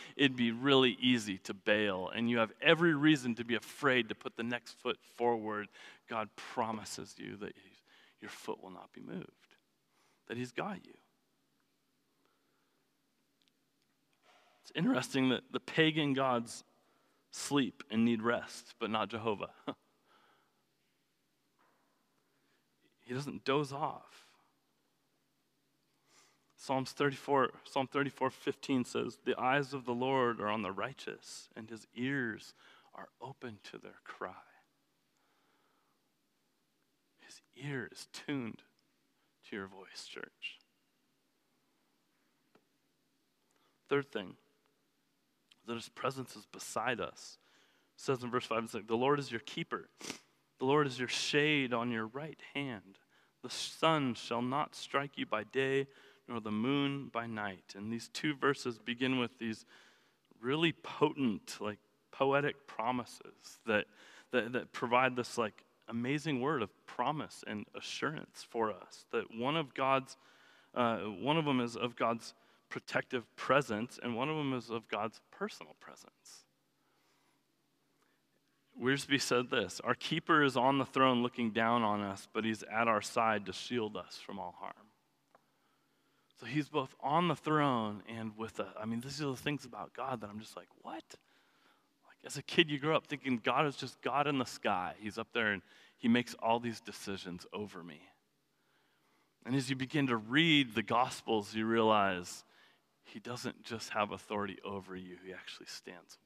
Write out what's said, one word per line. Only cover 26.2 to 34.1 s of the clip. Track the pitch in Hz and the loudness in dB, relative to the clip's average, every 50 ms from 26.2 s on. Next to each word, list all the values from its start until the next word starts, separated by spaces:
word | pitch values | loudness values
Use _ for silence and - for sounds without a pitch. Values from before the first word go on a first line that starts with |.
| - _ _ _ _ _ _ | -20 _ _ _ _ _ _
Psalms | - - - 135 131 131 - - | -10 -4 -2 -2 -2 -2 -2 0
thirty-four, | - 147 143 135 - - - 143 139 127 - - - - | 2 2 2 2 -2 0 2 4 4 4 4 2 -4 -12
Psalm | - - 139 131 | -4 -2 -2 -2
thirty-four | - - 143 143 135 - - 135 131 | 0 0 0 0 0 0 0 -2 -2
fifteen | - - - 147 135 - - - 135 127 120 | -2 -2 -4 -6 -6 -4 -2 0 2 2 0
says, | - - 117 120 120 113 - - | 0 -2 -4 -2 -4 -6 -4 -2
"The | 131 120 | -2 -2
eyes | - 117 127 131 143 143 131 139 | 0 2 2 2 2 0 -2 -6
of | 135 120 | -6 -4
the | 123 | -2
Lord | 120 120 127 131 135 131 123 120 117 104 | -2 0 0 2 2 4 4 2 2 0
are | 101 | -2
on | 107 107 110 | -2 0 0
the | 104 90 | -2 -4
righteous, | 98 95 104 127 139 - - - 107 - - - - - - - - | -4 -4 -4 -6 -6 -8 -10 -10 -10 -10 -12 -16 -16 -16 -18 -18 -16
and | 113 113 113 | -16 -14 -14
his | 113 107 101 - - | -14 -16 -16 -14 -6
ears | - 123 135 143 139 123 113 104 95 - - - _ - - - - _ _ - | -4 -2 0 0 0 -2 -2 -4 -6 -10 -18 -20 _ -20 -20 -20 -20 _ _ -18
are | - - - _ _ | -18 -18 -18 _ _
open | - 131 135 - 131 123 107 101 - - | -14 -14 -12 -12 -12 -12 -12 -14 -14 -16
to | - | -16
their | 107 101 101 95 - - | -14 -16 -16 -20 -18 -18
cry." | - | -18